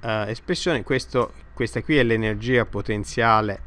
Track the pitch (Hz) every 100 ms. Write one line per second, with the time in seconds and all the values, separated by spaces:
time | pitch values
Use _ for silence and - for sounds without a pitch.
0 | 117 110 104 117 - 175 - 147 101 131
1 | - 131 120 - - - 117 - - 151
2 | 120 113 110 107 113 127 110 104 98 107
3 | 98 - 117 110 107 98